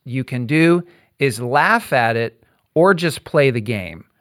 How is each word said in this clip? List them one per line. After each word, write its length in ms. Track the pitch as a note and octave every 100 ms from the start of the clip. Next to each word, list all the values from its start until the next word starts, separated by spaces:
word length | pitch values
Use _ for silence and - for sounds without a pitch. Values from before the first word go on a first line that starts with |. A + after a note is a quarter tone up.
| -
you 180 | B2+
can 220 | B2+ B2+ A#2
do 380 | D3+ E3 F3 F3 _ _ _
is 220 | C#3 A2+
laugh 500 | A#2+ C#3 E3+ A3+ -
at 240 | C3+ A#2 A2+
it 280 | A2+ - _ _ _ -
or 180 | F3+
just 300 | F#3 E3+ C#3 -
play 240 | D#3+ C#3
the 100 | A#2+
game. 440 | G#2+ A2 F2+ E2 - _